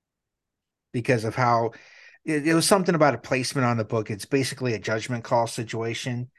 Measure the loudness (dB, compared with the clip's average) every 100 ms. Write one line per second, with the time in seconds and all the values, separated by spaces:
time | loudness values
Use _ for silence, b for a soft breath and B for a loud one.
0 | _ _ _ _ _ _ _ _ _ -4
1 | 0 0 0 0 2 4 0 B B B
2 | B B -4 -2 2 2 4 4 4 4
3 | 4 2 -2 -4 -2 0 2 0 -2 -4
4 | -4 -8 -2 -2 0 -4 -4 -4 -2 -4
5 | -4 -6 0 0 0 -4 -8 -6 -6 -6
6 | -6 -6 -8